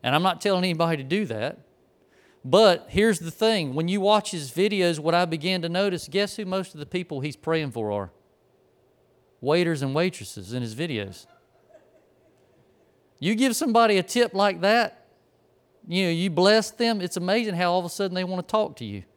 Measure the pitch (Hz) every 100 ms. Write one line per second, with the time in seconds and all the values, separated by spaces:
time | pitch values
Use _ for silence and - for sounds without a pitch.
0 | 120 147 190 165 208 185 185 160 165 156
1 | 135 190 185 110 123 - _ _ _ _
2 | _ _ _ _ 131 185 220 170 - 175
3 | 220 180 165 - 220 220 147 135 170 196
4 | 196 214 208 175 139 151 202 202 175 156
5 | 156 170 180 160 170 185 170 175 202 180
6 | - 180 202 - 190 190 185 151 143 180
7 | 175 143 147 131 - 160 147 113 107 104
8 | 95 _ _ _ _ _ _ _ _ _
9 | _ _ _ _ 123 165 170 156 135 139
10 | 180 - 101 - 92 123 117 110 165 117
11 | 98 95 - _ _ _ _ - _ _
12 | _ _ _ _ _ _ _ _ _ _
13 | _ _ 156 220 262 226 311 226 226 196
14 | 180 240 240 190 202 175 190 226 226 -
15 | _ _ _ _ _ _ _ _ - 175
16 | 185 165 190 160 190 220 214 - 233 214
17 | 180 185 180 220 220 170 180 180 175 -
18 | 196 180 185 185 175 220 202 135 110 101
19 | 92